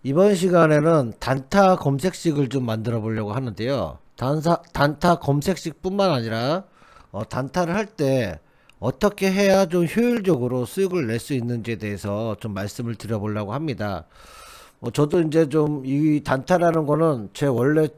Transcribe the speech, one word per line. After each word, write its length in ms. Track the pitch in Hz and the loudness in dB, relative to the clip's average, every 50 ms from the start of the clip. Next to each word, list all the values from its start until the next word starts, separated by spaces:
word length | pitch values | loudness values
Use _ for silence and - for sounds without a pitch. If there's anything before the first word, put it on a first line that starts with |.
| - | -4
이번 320 | 131 135 165 196 208 202 | 0 2 4 4 4 4
시간에는 760 | 170 180 185 175 170 165 156 151 151 147 165 165 156 135 113 107 _ | 2 2 4 4 6 6 6 4 4 4 4 4 4 2 0 -6 _
단타 560 | - 120 131 135 131 _ - 202 196 190 185 | -2 -2 -2 -2 -2 _ 4 4 6 6 4
검색식을 720 | - - 147 139 139 175 185 - - - 170 147 147 143 | 4 2 0 0 0 -2 -4 -4 -2 -2 -2 0 0 -2
좀 180 | 120 - 139 127 | -2 -2 -4 -2
만들어 360 | 117 110 113 107 120 117 113 | -2 -4 -4 -2 -2 -2 -2
보려고 320 | 104 110 110 110 107 101 104 | -2 -4 -4 -4 -4 -4 -4
하는데요. 640 | 127 135 120 98 92 110 123 143 123 95 76 64 - - _ _ | -4 -4 -6 -6 -6 -4 -4 -2 -2 -4 -6 -8 -14 -20 _ _
단사-, 460 | - 117 131 147 156 147 170 170 - - - | -6 -2 -2 -2 0 2 2 0 0 -2 -8
단타 480 | - - 143 147 151 143 - 175 175 - | 0 0 2 2 2 2 2 2 2 2
검색식뿐만 880 | - - 139 147 143 190 180 - - 165 147 _ - 185 190 202 196 185 | 2 0 0 2 2 -2 -2 -2 -6 -10 -10 _ -8 -4 -2 0 2 2
아니라, 540 | 151 127 113 113 110 113 120 135 160 185 196 _ _ _ - - - - - _ | 2 0 -2 -4 -4 -4 -2 -2 -2 -4 -4 _ _ _ -20 -20 -20 -20 -20 _
어, 160 | - 98 110 | -10 -10 -10
단타를 480 | - - 123 135 131 - 180 180 160 175 | -6 -6 -6 -6 -4 -2 -2 -2 0 -2
할 220 | 214 214 202 _ | -4 -4 -6 _
때 420 | - 147 135 135 131 117 98 82 76 _ _ _ _ _ _ _ _ | -2 0 2 2 0 0 -2 -6 -12 _ _ _ _ _ _ _ _
어떻게 500 | - 120 - - - 202 202 - 190 190 | -6 -6 -2 0 0 -2 0 0 -2 0
해야 340 | 185 196 202 196 190 190 196 | 2 2 4 4 4 4 2
좀 200 | 165 170 180 170 | 2 2 0 0
효율적으로 800 | 156 - 214 240 240 240 233 190 190 165 123 120 123 127 127 123 | 0 2 0 2 2 0 0 2 0 2 2 0 -2 -2 -2 -4
수익을 420 | 113 - 190 196 185 175 180 139 | -4 -2 -2 -2 0 0 -2 -2
낼 120 | 110 113 117 | -2 -2 -4
수 140 | - - 147 | -4 -4 -4
있는지에 420 | 127 117 120 120 117 101 113 113 | -4 -2 -4 -4 -6 -4 -6 -6
대해서 600 | 98 107 104 104 92 87 101 101 104 113 113 107 - | -6 -6 -6 -6 -6 -4 -4 -4 -4 -4 -4 -6 -6
좀 140 | - 117 101 | -8 -8 -6
말씀을 420 | 95 101 104 - - 120 113 113 | -6 -6 -6 -8 -8 -8 -8 -8
드려보려고 580 | - - 104 113 104 98 107 104 104 107 98 107 | -8 -6 -6 -4 -4 -4 -4 -4 -4 -6 -6 -6
합니다. 520 | 143 160 156 120 87 107 104 98 82 82 _ _ - - - - - - - - - - - _ _ | -6 -6 -6 -6 -4 -4 -6 -6 -8 -10 _ _ -20 -20 -20 -20 -20 -20 -20 -20 -20 -20 -20 _ _
어, 120 | - 120 | -10 -4
저도 280 | 117 - 147 147 170 180 | 0 0 0 2 2 0
이제 280 | 165 156 143 160 160 139 | 0 4 4 2 2 4
좀 340 | 139 156 151 147 147 143 131 | 2 0 2 2 -2 -4 -4
이 360 | 131 139 143 156 156 151 147 143 | -2 -2 0 2 2 2 0 0
단타라는 640 | - 135 131 123 - 180 175 175 170 160 160 156 | -2 -2 -2 0 0 2 4 4 2 2 2 0
거는 460 | 139 147 151 165 165 143 120 104 95 _ | 0 2 2 2 2 0 -2 -6 -10 _
제 120 | - 147 | -2 0
원래 440 | 143 123 113 123 139 151 156 156 147 - | 0 2 2 2 2 4 2 2 0 -2